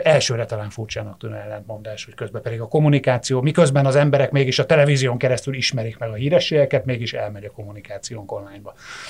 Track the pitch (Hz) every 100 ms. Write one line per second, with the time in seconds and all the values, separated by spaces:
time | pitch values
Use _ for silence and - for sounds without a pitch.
0 | - 147 - 117 113 110 104 - 110 -
1 | 104 104 110 107 104 104 104 107 107 107
2 | - - 110 123 - 113 113 156 151 143
3 | 135 123 - 131 135 151 165 139 135 135
4 | 147 139 131 139 131 127 131 160 143 139
5 | 131 123 127 123 - 131 123 127 113 113
6 | 117 110 135 170 - 156 139 139 131 123
7 | 117 123 104 104 101 - 107 104 95 101
8 | - 113 98 104 101 98 104 - - -
9 | -